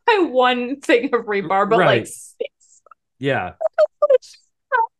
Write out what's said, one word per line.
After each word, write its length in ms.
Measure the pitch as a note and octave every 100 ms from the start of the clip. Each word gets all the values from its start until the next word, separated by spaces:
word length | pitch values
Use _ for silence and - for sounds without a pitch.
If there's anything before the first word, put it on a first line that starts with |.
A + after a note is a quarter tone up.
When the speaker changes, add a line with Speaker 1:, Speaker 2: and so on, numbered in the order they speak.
| -
Speaker 1:
by 200 | G#4+ D4+
one 500 | B3+ B3 B3 B3 C#4
thing 260 | - A#3+ B3+
of 80 | A#3 G3+
rebar, 420 | G3+ F#3+ G3 G3+
but 80 | A3
Speaker 2:
Right. 180 | D#3+ F#2+
Speaker 1:
like 60 | -
six. 760 | - - - - _ _ _ _ _ _ -
Speaker 2:
Yeah. 340 | C3+ B2 F2+ E2+ D#5+ - D5+ - D5 C5 - - _ _ - B4 A4+ _